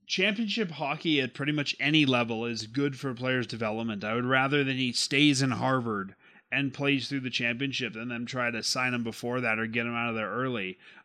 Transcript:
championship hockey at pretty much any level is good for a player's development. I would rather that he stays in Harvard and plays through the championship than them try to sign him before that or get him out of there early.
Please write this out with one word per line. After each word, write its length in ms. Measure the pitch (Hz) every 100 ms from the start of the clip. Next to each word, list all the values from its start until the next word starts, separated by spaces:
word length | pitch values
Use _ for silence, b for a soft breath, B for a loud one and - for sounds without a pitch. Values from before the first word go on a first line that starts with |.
| -
championship 640 | - 196 208 214 226 185
hockey 500 | 147 143 156 170 147
at 140 | 127
pretty 160 | - 139
much 240 | 151 139 -
any 260 | 139 156 139
level 400 | 123 117 113 120
is 220 | 113 110
good 280 | 131 143 127
for 140 | 139
a 40 | 117
player's 320 | 127 127 113
development. 560 | 113 110 107 113 104
I 100 | 107
would 100 | 117
rather 380 | 123 131 135 143
that 140 | 135 131
he 160 | 127
stays 500 | - - 143 147 131
in 80 | 135
Harvard 640 | 104 127 131 117 101 98 - b b _
and 200 | 127 139
plays 360 | 127 139 139 117
through 120 | 139
the 80 | 127
championship 680 | 123 120 120 139 123 117
than 140 | 110 120
them 160 | 120
try 280 | 120 127 120
to 100 | 117
sign 320 | - 131 127
him 80 | 123
before 380 | 113 - 123 123
that 180 | 120 110
or 80 | 113
get 180 | 117
him 120 | 117 117
out 140 | 120
of 40 |
there 160 | 113 104
early. 480 | 113 131 117 92 - B B